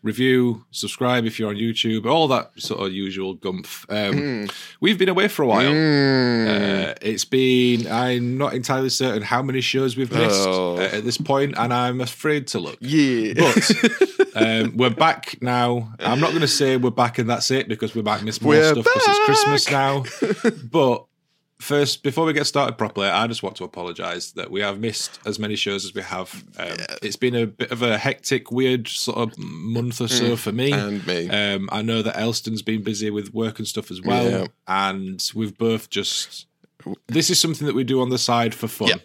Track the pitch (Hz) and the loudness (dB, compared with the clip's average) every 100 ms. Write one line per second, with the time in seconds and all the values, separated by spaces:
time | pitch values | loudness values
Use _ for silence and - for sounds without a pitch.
0 | 110 107 131 127 123 107 - - 101 - | -6 0 4 4 4 0 -8 -10 -10 -2
1 | 123 123 113 110 107 101 113 110 117 110 | 0 0 0 -4 -6 -2 -4 -2 -2 0
2 | 113 160 156 127 - - - 110 98 95 | 2 2 4 2 -2 -12 -8 -6 -4 -4
3 | 98 95 95 90 98 92 - - - 107 | -6 -6 -8 -6 -6 -6 -10 -16 -6 -4
4 | 101 143 143 120 101 - - - 180 196 | 0 0 -2 -4 -8 -10 -16 0 0 4
5 | 185 180 202 - 135 139 139 151 160 143 | 2 4 0 2 2 4 4 4 4 4
6 | 139 131 123 117 110 107 101 98 80 - | 4 4 4 2 2 0 0 0 -4 -4
7 | 104 107 - 131 131 127 123 120 104 113 | -6 -4 0 2 4 4 4 2 0 -2
8 | 127 123 120 131 143 127 123 131 131 - | 0 0 -2 -2 -2 -2 -2 -2 0 0
9 | 131 107 104 123 135 131 120 131 135 120 | 0 -2 -2 -2 0 -2 -2 0 0 0
10 | 127 117 117 98 98 92 90 87 95 104 | -2 2 2 2 2 0 0 0 -2 -2
11 | 110 117 147 139 143 - 120 123 123 127 | -4 -4 0 0 0 0 0 0 0 -2
12 | 127 - 156 151 131 104 78 - 127 151 | -6 -4 -2 -2 -2 -6 -6 -10 0 2
13 | 139 120 107 120 160 123 - 208 233 - | 4 2 0 4 6 6 4 4 2 4
14 | 381 - 381 - 110 110 113 113 127 113 | 0 2 0 2 2 2 0 2 2 6
15 | 160 - - - 123 123 120 120 113 113 | 2 2 -6 -6 -2 0 2 0 -6 -4
16 | 92 123 160 165 143 - 139 131 123 113 | -2 2 2 2 0 2 2 4 2 2
17 | 120 120 117 120 - 131 - 107 107 113 | 0 0 -2 -2 0 -2 -2 -4 -4 -2
18 | 104 107 107 107 117 151 156 147 110 523 | -2 -2 -2 -2 4 6 6 6 4 4
19 | 453 403 427 427 415 427 - 139 135 139 | 4 4 6 4 4 2 2 2 2 0
20 | 123 - 214 202 233 220 120 160 131 120 | -4 -4 -2 0 0 -2 -2 2 4 2
21 | - _ _ _ _ _ - 147 143 - | -6 _ _ _ _ _ -2 0 2 0
22 | 143 147 165 147 143 156 131 117 107 - | -2 0 2 2 0 0 0 0 -4 0
23 | 98 90 117 113 98 - 90 - 90 85 | 0 2 0 -2 -8 -8 -12 -10 -10 -8
24 | 87 87 - - 90 95 101 101 113 104 | -8 -8 -8 -10 -6 -2 -2 -2 -4 -4
25 | - - - 101 104 104 - 98 92 95 | -8 -8 -8 -4 -4 -2 -2 -4 -6 -10
26 | 92 92 92 95 - - 87 82 - - | -8 -8 -8 -14 -20 -12 -10 -8 -10 -10
27 | 107 98 123 120 113 - - 120 120 107 | -8 -2 0 0 -2 -4 -6 -2 0 0
28 | 139 - - 135 - 123 131 127 110 - | -2 -4 -2 -2 -2 0 2 2 -2 -6
29 | - - 117 110 92 80 98 113 120 117 | -4 -2 -4 -6 -14 -10 -4 -2 -2 -2
30 | 117 123 120 117 - 110 131 - 104 101 | -2 0 0 0 -2 0 2 2 -2 -6
31 | 85 90 87 101 101 98 98 107 110 113 | -4 -4 -2 -2 0 -2 -4 -4 -2 -2
32 | 107 - 113 113 - 110 107 110 104 104 | -2 -2 -2 -2 -4 -6 -2 -4 -2 -4
33 | 107 104 101 110 113 110 110 - - 92 | -4 -4 -6 -4 -4 -4 -8 -8 -10 -8
34 | 98 120 120 95 92 _ - 95 98 98 | 0 2 2 0 -4 _ -4 0 0 -2
35 | 95 92 - 107 110 92 113 110 - 98 | -8 -6 -6 -4 -6 -2 -2 -2 -4 -6
36 | 98 - - - - _ _ _ - - | -4 -6 -8 -12 -20 _ _ _ -14 -14
37 | - 120 160 185 165 156 147 117 127 131 | -2 0 2 2 2 0 -2 -2 0 0
38 | 127 127 - 120 117 - 113 - 107 107 | 2 0 2 2 0 -2 -8 -2 0 0